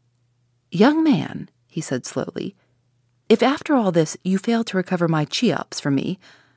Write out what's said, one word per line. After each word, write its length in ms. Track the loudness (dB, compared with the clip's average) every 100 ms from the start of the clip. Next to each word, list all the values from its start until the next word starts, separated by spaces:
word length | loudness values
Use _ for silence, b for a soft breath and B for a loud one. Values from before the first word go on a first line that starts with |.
| _ _ _ _ _ _ _
"Young 320 | 4 4 6
man," 480 | 4 2 0 -10 -16 _ _
he 140 | -10
said 260 | -6 -6 -6
slowly, 480 | -6 -6 -6 -10 -12 _ _ _ _ _ _ 0
"if 140 | 2
after 320 | 2 0 0
all 180 | 0 2
this 240 | 2 0 -2
you 160 | -2 -2
fail 240 | 0 -2
to 120 | 0 -4
recover 320 | -2 -2 0
my 160 | 0
Cheops 560 | -2 0 0 0 -6 -6
for 100 | -2
me, 280 | -2 -2 -8 b b b